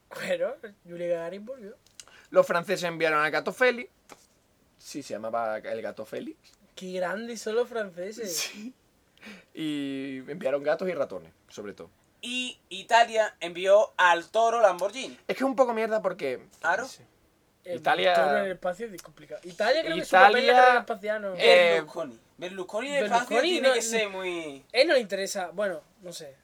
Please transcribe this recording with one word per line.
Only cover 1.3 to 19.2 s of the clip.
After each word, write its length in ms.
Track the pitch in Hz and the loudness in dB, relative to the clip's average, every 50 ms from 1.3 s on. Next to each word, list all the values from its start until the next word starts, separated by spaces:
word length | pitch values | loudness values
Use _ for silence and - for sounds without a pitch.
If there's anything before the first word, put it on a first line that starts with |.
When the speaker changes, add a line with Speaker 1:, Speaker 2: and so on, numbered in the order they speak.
| 185 202 214 | -10 -12 -14
Speaker 1:
volvió. 300 | 226 269 262 214 196 226 - _ _ _ - - - - - - _ | -14 -16 -16 -16 -18 -20 -20 _ _ _ -20 -20 -20 -20 -20 -20 _
Speaker 2:
Los 160 | - 185 180 | 4 4 4
franceses 380 | - 180 175 165 - 190 160 175 | 6 2 -2 -2 -2 -4 -4 -4
enviaron 340 | 175 165 160 165 160 156 151 151 | -6 -4 0 0 2 2 2 2
al 60 | 156 147 | 2 0
gato 200 | 151 147 202 185 | -2 -2 -4 -2
Félix. 380 | - 254 247 240 233 247 - _ _ _ _ - - _ _ _ _ _ _ _ _ _ _ _ _ | 2 2 2 2 0 -6 -14 _ _ _ _ -20 -20 _ _ _ _ _ _ _ _ _ _ _ _
Sí, 240 | - - - 151 131 | -20 -14 -14 -14 -12
se 120 | - 104 | -10 -10
llamaba 440 | 104 110 113 113 117 117 110 107 107 | -8 -8 -6 -4 -4 -2 -4 -4 -6
el 240 | - 98 113 113 107 | -6 -8 -8 -6 -6
gato 220 | 104 101 - 110 | -8 -10 -12 -12
Félix. 320 | - - 127 - 302 320 - _ _ _ _ _ _ _ | -12 -10 -10 -10 -12 -14 -18 _ _ _ _ _ _ _
Speaker 1:
Qué 160 | - 190 185 185 | -16 -14 -10 -6
grandes 480 | 185 180 175 180 202 233 233 240 214 | -4 -4 -4 -4 -6 -8 -10 -12 -10
son 160 | - 220 214 | -8 -4 -2
los 120 | 233 247 233 | -2 -2 -2
franceses. 680 | 240 226 214 196 170 175 180 202 220 226 233 190 165 | -4 -6 -6 -6 -8 -10 -12 -10 -10 -10 -10 -8 -6
Speaker 2:
Sí. 360 | 151 - - - 208 214 247 254 _ _ _ _ _ _ _ _ _ - 214 208 185 - _ _ | -6 -6 -8 -10 -12 -16 -16 -16 _ _ _ _ _ _ _ _ _ -20 -20 -20 -20 -20 _ _
Y 640 | - 156 156 151 147 143 139 139 135 135 139 135 131 131 131 | -10 -8 -8 -6 -6 -8 -8 -8 -8 -10 -10 -12 -12 -12 -14
enviaron 320 | 147 180 - 131 135 143 143 | -12 -6 -4 -4 -2 -2 0
gatos 260 | 147 160 165 190 185 | -2 -2 -2 -2 -4
y 40 | 175 | -4
ratones, 400 | 151 131 110 101 90 82 80 80 _ _ _ | -4 -4 -6 -6 -10 -14 -16 _ _ _ _
sobre 240 | - - 104 101 95 | -18 -14 -14 -14 -14
todo. 160 | - 85 85 _ _ _ _ _ _ | -16 -18 -20 _ _ _ _ _ _
Speaker 3:
Y 380 | - 240 247 254 254 247 - - _ _ | -12 -10 -8 -8 -8 -8 -12 -16 _ _
Italia 680 | 180 190 185 - 233 226 233 220 226 220 214 202 - _ | -16 -16 -2 2 4 4 4 4 2 0 -2 -2 -4 _
envió 520 | 160 170 175 170 185 190 196 208 208 - - | -10 -10 -8 -4 4 6 6 6 6 4 2
al 320 | - 180 175 175 170 170 - | 4 4 6 6 4 0 -2
toro 300 | - 220 226 233 226 233 | 0 2 2 2 4 4
Lamborghini. 540 | 226 196 175 - 180 202 208 262 247 156 127 - _ - | 4 4 4 2 -2 -6 -6 -8 -10 -12 -14 -14 _ -8
Speaker 2:
Es 80 | 190 | -4
que 60 | - 254 | -2 -2
es 40 | 269 | 0
un 80 | 262 | 2
poco 180 | 233 262 240 233 | 2 2 2 2
mierda 260 | 220 226 220 220 220 214 | 0 -2 -2 -2 -2 -2
porque 380 | 190 175 190 165 135 127 110 - - _ _ | -4 -4 -4 -4 -6 -6 -6 -10 -16 _ _
Speaker 3:
Claro. 260 | - 160 175 208 247 | -2 0 0 0 -2
Speaker 2:
sí. 160 | 262 - - 123 _ _ _ _ _ _ _ _ _ _ _ _ | -8 -14 -18 -20 _ _ _ _ _ _ _ _ _ _ _ _
Speaker 1:
El 140 | 185 175 160 | -10 -10 -4
Speaker 2:
Italia 360 | - - 151 170 185 185 175 | 0 0 0 2 4 4 4
Speaker 1:
toro 240 | 170 165 147 143 - | 4 4 4 2 0
en 60 | - | 0
el 80 | 196 185 | -2 -4
espacio 340 | - - 180 180 175 233 | -6 -6 -6 -6 -6 -10
es 160 | 233 196 165 - | -12 -12 -16 -18
complicado. 380 | - - - | -20 -20 -20